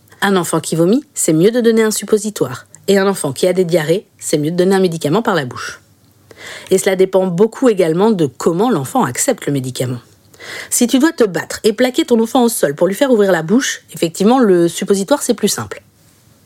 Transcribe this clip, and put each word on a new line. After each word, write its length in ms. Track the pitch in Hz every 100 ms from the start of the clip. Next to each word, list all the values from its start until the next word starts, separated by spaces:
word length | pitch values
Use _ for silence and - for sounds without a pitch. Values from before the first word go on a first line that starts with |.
| _ -
Un 160 | 202 190
enfant 240 | 165 160
qui 160 | - 160
vomit, 280 | 170 254 -
c'est 200 | - -
mieux 180 | 156 196
de 100 | 247
donner 220 | 226 220
un 80 | 220
suppositoire. 760 | 208 202 214 214 - - - - _ -
Et 120 | 196
un 100 | 196
enfant 240 | 190 147
qui 160 | 127 180
a 40 |
des 120 | 180
diarrhées, 420 | 175 170 151 185 - _
c'est 200 | - 156
mieux 140 | 147
de 40 | 175
donner 200 | 185 190
un 40 |
médicament 420 | 185 160 143 190
par 120 | 233
la 120 | 170 127
bouche. 340 | - - - _ _ _ _ _ - - - -
Et 80 | 190
cela 160 | 196
dépend 320 | 185 190 190 190
beaucoup 420 | 170 220 - 254
également 440 | 190 165 165 220
de 140 | 196 143
comment 440 | - 190 170 247
l'enfant 340 | 175 135 262
accepte 420 | 147 - - 214 -
le 60 |
médicament. 480 | 143 127 127 127 123 _ _ _ - - - -
Si 160 | - 240
tu 140 | 262
dois 120 | 320
te 120 | 330
battre 340 | 214 160 - -
et 80 | 220
plaquer 320 | 214 254 254
ton 160 | 320 233
enfant 240 | 226 254
au 40 | 233
sol 280 | - 151 143
pour 100 | 175
lui 80 |
faire 160 | 190 277
ouvrir 220 | 226 196
la 100 | 170
bouche, 400 | 160 233 - - _
effectivement, 460 | 160 165 - 196 262
le 300 | 220 175 170
suppositoire, 540 | - 196 196 196 285
c'est 120 | -
plus 140 | 220 202
simple. 340 | - 104 - _ _ _ _ _ _